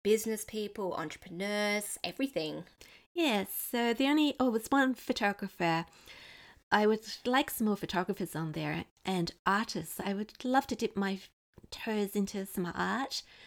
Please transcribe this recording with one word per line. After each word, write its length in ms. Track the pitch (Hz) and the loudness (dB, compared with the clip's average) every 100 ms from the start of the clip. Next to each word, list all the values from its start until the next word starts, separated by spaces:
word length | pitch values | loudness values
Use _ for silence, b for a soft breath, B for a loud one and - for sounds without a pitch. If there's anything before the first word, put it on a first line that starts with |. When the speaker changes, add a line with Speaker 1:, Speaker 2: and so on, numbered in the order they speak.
Speaker 1:
business 400 | 202 220 220 214 | 4 4 2 -4
people, 500 | - 214 202 202 190 | -4 -6 -6 -4 -4
entrepreneurs, 1040 | - 156 - - 170 202 208 208 208 208 - | -4 -6 -8 -10 -6 -2 0 2 0 -2 -6
everything. 580 | 180 - 269 170 156 151 175 - B B B | -6 -2 -2 -2 -4 -6 -10 -18 B B B
Speaker 2:
Yes, 360 | 349 311 208 190 - - | 0 2 2 0 -6 -4
so 200 | 240 233 | 0 2
the 140 | 226 269 | 4 4
only, 300 | 302 294 - | 4 4 4
oh, 140 | 262 | 2
there's 160 | 220 - | 2 2
one 260 | 277 262 | 4 4
photographer. 920 | 247 - - 208 196 196 - 170 165 - B B B B B B B - | 2 -2 0 0 0 -6 0 2 2 -2 B B B B B B B 0
I 160 | 202 214 | 4 4
would 140 | 220 - - | 2 -2 -6
like 260 | 247 254 302 | 2 2 2
some 160 | - 214 | 0 0
more 100 | 196 | 0
photographers 580 | 180 180 185 190 175 156 | -2 -2 -2 -2 -4 -4
on 160 | 160 | -4
there 320 | 156 151 165 - _ | -4 -4 -4 -6 _
and 280 | - 185 170 - - | -2 0 0 -2 0
artists. 540 | 202 233 202 165 - | 2 0 -6 -8 -6
I 100 | 196 | -4
would 180 | 196 214 - | -4 -6 -6
love 220 | 254 262 269 | 0 2 2
to 80 | 240 | -2
dip 200 | 226 196 | -2 -2
my 220 | 196 190 - _ _ - - | -2 -2 -8 _ _ -20 -18
toes 420 | - - 214 202 | -10 -4 -2 0
into 320 | 208 196 202 196 | 0 -2 -4 -6
some 240 | - 175 | -4 -4
art, 500 | 180 180 214 269 - - B | -2 -2 -2 -4 -6 -10 B